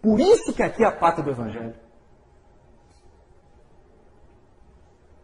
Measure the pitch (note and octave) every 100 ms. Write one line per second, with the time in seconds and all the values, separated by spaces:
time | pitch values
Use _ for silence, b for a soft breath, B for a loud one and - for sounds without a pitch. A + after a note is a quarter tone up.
0 | A3 G#3+ F4+ A#4 - A#3+ F#3 - G#3+ -
1 | E3+ E3 C#3+ B2 A2+ A2 A2+ - - _
2 | _ _ _ _ _ _ _ _ _ _
3 | - _ _ - _ - _ - _ _
4 | - _ - _ _ _ - - - _
5 | _ -